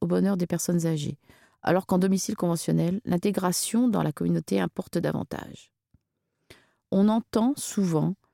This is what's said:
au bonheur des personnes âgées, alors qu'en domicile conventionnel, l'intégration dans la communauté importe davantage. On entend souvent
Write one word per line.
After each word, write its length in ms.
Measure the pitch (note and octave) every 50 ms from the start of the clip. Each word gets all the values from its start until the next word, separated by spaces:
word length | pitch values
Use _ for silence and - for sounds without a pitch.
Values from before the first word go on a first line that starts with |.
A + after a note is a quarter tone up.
au 80 | - E3+
bonheur 280 | F3 F3+ F#3 G3 G3+
des 120 | F#3 F3 E3+
personnes 380 | - E3+ - - F3 F3 E3
âgées, 320 | E3 D#3+ D3+ D3 D#3 D3+ - _ _ - _ _ _ _ _ -
alors 200 | - E3 F#3 F#3+
qu'en 120 | - F#3+ F3+
domicile 380 | F#3 F#3+ F#3+ F#3+ - - G#3+
conventionnel, 640 | - - F3 E3+ E3 - - E3 E3 E3 E3+ F3+ G3 -
l'intégration 840 | - F3+ F3 - G#3 G3 - F#3 F3+ F3 - - - - A3+ B3 B3
dans 140 | G#3 F3+ D#3+
la 100 | D#3 D3+
communauté 480 | - E3+ E3+ F3 E3 D#3+ - F#3+ -
importe 380 | F#3 E3 - - - - - F3
davantage. 720 | - D3+ D#3 - - - - - - - - - - _ _ _ _ _ _ _ _ _ _ _ _ _ _ _ _ _ - _ _ _ _ _ _ -
On 180 | - F#3+ G3 G#3+
entend 460 | G#3+ A#3 G#3+ _ - - A3 B3 C#4+
souvent 580 | - - - - - G3 F3+ E3 D#3 D3+ E3 F#3+ - _ _